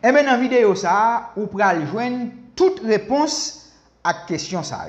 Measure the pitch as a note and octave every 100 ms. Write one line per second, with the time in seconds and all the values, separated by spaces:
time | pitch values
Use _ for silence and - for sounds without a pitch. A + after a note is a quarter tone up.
0 | - C#4+ C#4+ A#3+ B3+ B3 A3 F#3+ F3+ G3
1 | A3 A#3 - - G#3 G3 G3+ F3 D3 F#3+
2 | B3 B3 A#3+ - - - F#4 F#4+ A3+ G#3+
3 | G#3 C#4 D4+ - - - - _ _ _
4 | E3 E3+ - E3 - F3+ C#3+ A#2+